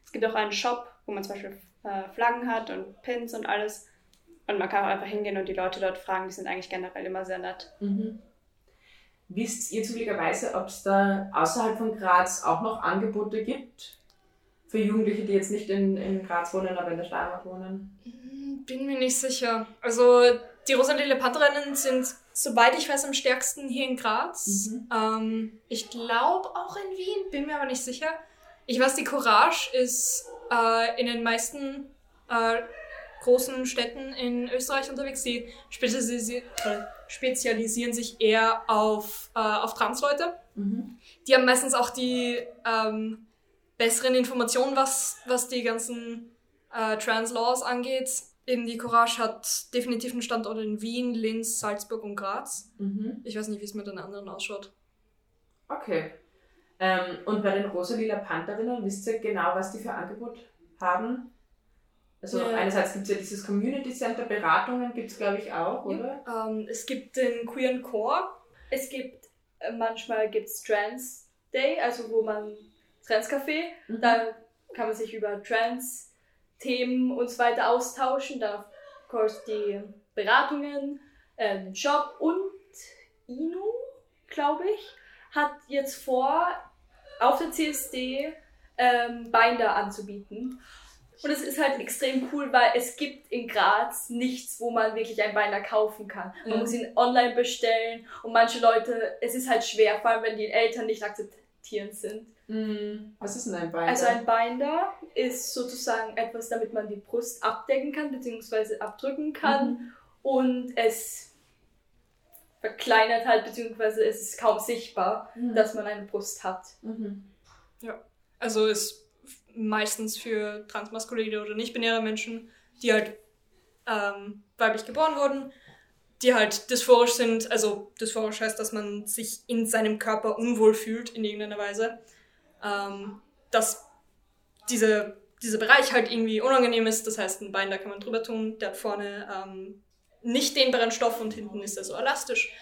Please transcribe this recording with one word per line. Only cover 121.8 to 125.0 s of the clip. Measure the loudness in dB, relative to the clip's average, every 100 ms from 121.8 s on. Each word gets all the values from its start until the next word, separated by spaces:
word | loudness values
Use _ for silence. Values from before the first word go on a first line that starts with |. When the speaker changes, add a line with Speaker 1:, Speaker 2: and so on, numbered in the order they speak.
| 0 2
Speaker 3:
Menschen, | 0 -2 -6 -8 -12 _ _ _
die | 2
halt, | 2 0 -8 _ _ _ _ _ _ -4
ähm, | -2 -2 -4 -10 -14 _ 0
weiblich | 2 2 -2
geboren | 2